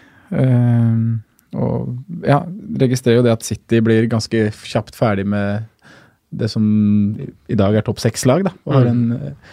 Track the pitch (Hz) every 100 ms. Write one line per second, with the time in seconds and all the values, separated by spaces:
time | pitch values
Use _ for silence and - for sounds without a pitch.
0 | _ _ _ 170 131 120 120 120 117 113
1 | 113 113 - _ _ - 127 120 127 123
2 | - - - 143 170 202 - 135 131 127
3 | 120 120 120 113 - 110 - 117 113 110
4 | 113 113 - 113 107 - - 117 - -
5 | 117 98 101 104 101 104 110 _ - -
6 | _ _ _ - 117 113 107 107 104 104
7 | 101 110 - - - 110 98 107 110 104
8 | 117 - 127 160 196 - - 131 120 120
9 | 117 117 139 143 -